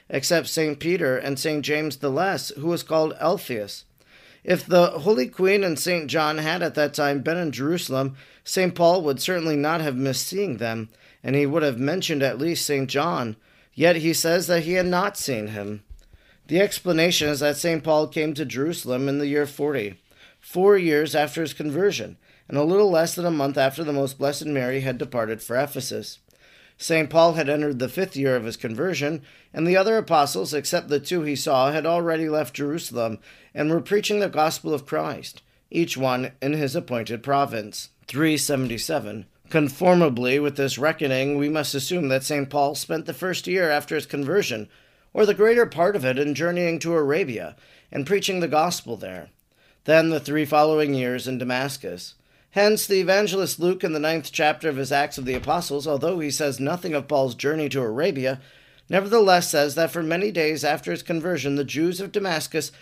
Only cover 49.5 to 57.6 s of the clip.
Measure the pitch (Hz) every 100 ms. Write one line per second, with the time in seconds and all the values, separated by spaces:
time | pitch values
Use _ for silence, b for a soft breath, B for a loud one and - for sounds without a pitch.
49.5 | b b b - 160 160 156 139 151 151
50.5 | 151 151 156 151 135 123 127 123 127 123
51.5 | 127 139 135 95 90 - - b b b
52.5 | - 208 214 - 196 180 190 208 190 175
53.5 | - 170 185 185 156 151 165 143 - 151
54.5 | 151 160 135 131 143 147 - 127 127 123
55.5 | 165 175 143 143 143 151 185 151 - 151
56.5 | 127 139 175 180 151 135 147 135 117 139
57.5 | 156